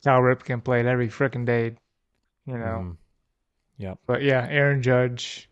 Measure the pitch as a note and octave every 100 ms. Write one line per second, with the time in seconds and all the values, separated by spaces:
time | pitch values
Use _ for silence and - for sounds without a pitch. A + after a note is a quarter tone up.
0 | C#3+ B2+ B2+ B2 - B2 C3 B2 A#2+ B2
1 | A#2 - C#3 B2 A#2+ A#2+ A#2 A#2 _ _
2 | _ _ _ _ C#3 A#2+ A2+ A2 F2+ E2+
3 | _ _ _ _ _ _ _ - F#2+ F#2
4 | - B2 C#3 C3 A#2+ D3 C#3+ C#3 B2 B2
5 | B2+ B2 - - -